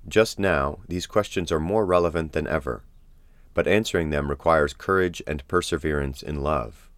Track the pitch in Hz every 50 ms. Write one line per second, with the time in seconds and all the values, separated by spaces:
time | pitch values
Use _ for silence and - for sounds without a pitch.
0 | - - 92 107 113 110 - - 98 95 85 71 69 71 76 80 - - 87 90
1 | - - - 104 104 - - 95 87 80 85 78 78 85 101 110 107 90 90 87
2 | 87 85 78 85 80 78 - 80 78 - 78 78 - 67 60 - - - - -
3 | - - - - - - - - - - - - 82 - 95 107 113 - - 92
4 | 82 78 76 71 71 71 71 69 - 82 82 80 73 73 - - - - 95 95
5 | 92 90 85 - - - 76 73 - _ - 90 85 - 87 78 76 80 73 73
6 | 69 69 69 - - - 76 71 69 76 78 67 57 55 - - - - -